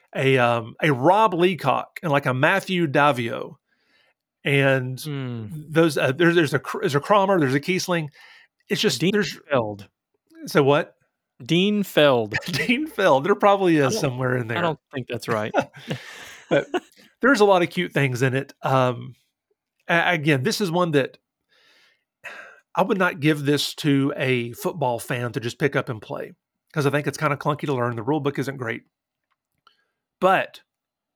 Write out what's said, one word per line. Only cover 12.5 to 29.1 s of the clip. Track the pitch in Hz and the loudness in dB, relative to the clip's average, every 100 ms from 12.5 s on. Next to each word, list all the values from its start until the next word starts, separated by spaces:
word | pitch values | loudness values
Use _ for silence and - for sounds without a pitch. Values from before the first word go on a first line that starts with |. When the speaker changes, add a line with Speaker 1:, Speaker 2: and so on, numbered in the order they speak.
| 143 180 254 311 | -4 -2 -2 -2
Speaker 1:
Feld. | - 190 135 | 0 4 4
There | 147 | 4
probably | 202 208 196 190 156 | 2 4 4 4 4
is | 135 | 2
Speaker 2:
I | |
don't, | - | 0
Speaker 1:
somewhere | 147 123 127 127 | -2 -2 -2 -2
in | 113 | -4
there. | 120 | -2
Speaker 2:
I | |
don't | 170 151 _ | -2 -4 _
think | 139 120 | -12 -8
that's | 120 - | -8 -4
right. | 113 107 - | -4 -2 -2
Speaker 1:
<laughs> | - - - 127 - - - - - | -4 -6 -12 -12 -12 -20 -20 -18 -2
But | 151 - 349 - _ _ _ | -2 0 -6 -8 _ _ _
there's | 233 247 | 2 4
a | |
lot | 208 185 | 6 4
of | 170 | 2
cute | - 175 | -2 -4
things | 156 139 123 | 0 0 0
in | 131 | 0
it. | 127 135 - | 0 -6 -8
Um, | 147 131 127 120 127 120 _ _ _ _ _ _ - | 0 2 2 -2 -10 -20 _ _ _ _ _ _ -4
a-, | 170 170 | 0 0
again, | 170 147 139 | 0 2 2
this | 139 - | 2 -2
is | 196 | -2
one | 170 175 | 0 0
that | 147 123 - _ _ _ _ _ _ _ _ _ _ - - - - _ | 0 -2 -6 _ _ _ _ _ _ _ _ _ _ -20 -18 -20 -20 _
I | - | -2
would | 190 202 | 0 0
not | 180 - | 0 0
give | 147 151 | 0 0
this | 139 147 - - | 0 0 -2 -4
to | 151 139 135 - | 0 2 2 -2
a | 135 127 120 | -2 -2 -4
football | 117 185 175 131 117 | -8 -8 -4 -4 -4
fan | - 127 120 | -6 -6 -6
to | 120 | -6
just | 117 - | -8 -2
pick | 143 143 | -2 -2
up | - | -6
and | 110 | -8
play, | - 139 - - _ _ _ | -10 -12 -12 -16 _ _ _
'cause | 160 139 | -2 0
I | |
think | 139 143 | 0 -4
it's | - | -4
kinda | 151 143 | -4 -4
clunky | 147 147 151 | -4 -4 -4
to | |
learn. | 131 120 117 | -2 -2 -4
The | |
rule | 113 151 | -4 -2
book | 139 139 | -2 -4
isn't | 131 135 | -6 -8
great. | 117 120 - _ _ | -8 -10 -12 _ _